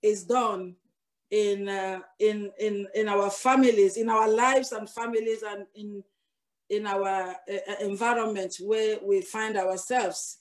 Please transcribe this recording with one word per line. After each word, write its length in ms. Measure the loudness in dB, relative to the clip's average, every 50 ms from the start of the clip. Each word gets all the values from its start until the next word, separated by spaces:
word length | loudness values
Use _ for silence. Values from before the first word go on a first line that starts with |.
is 220 | 4 2 2 2 0
done 520 | 0 0 2 2 0 -2 -4 -6 -10 -14 _ _ _ _ _ _ _ _ _ _ _
in, 360 | 0 0 2 2 0 -2 -2 -4
uh, 320 | -4 -4 -4 -4 -6 -8 -10 -16 _ _
in, 320 | 2 2 2 2 -6 -8 -8 -4
in, 280 | -4 -2 -2 -2 -6 -4 -2
in 140 | -2 0 2
our 200 | 2 2 2 0
families, 680 | -2 0 2 4 6 6 6 6 8 6 6 4 4 0
in 120 | -2 2
our 200 | 4 4 4 4
lives 420 | 4 4 4 4 4 4 2 0
and 180 | -8 -8 -10 -10
families, 540 | -10 -8 -6 -2 -2 -2 -2 -2 -4 -4 -6
and 220 | -10 -10 -10 -14 _ _
in, 300 | -16 -14 -12 -12 -14 -16 _ _ _ _ _ _ _ _ _ _ _ _ _
in 160 | -4 -2 -2
our, 460 | -2 -2 -2 0 0 0 -2 -2 -4
uh, 20 | -8 -12 -10 -8
uh, 240 | -8 -6 -6 -6 -6 -6
environment 720 | -4 -4 -4 -2 0 0 2 2 0 -2 -2 -4 -6 -6 -6 -10
where 360 | -2 -2 0 0 2 0 -2 -2 0
we 180 | 2 2 2
find 360 | 2 -2 -6 -4 -4 -2 -2 0
ourselves. 800 | 0 0 -2 -4 -4 -2 0 0 0 0 -4 -6 -10 -12 -14 _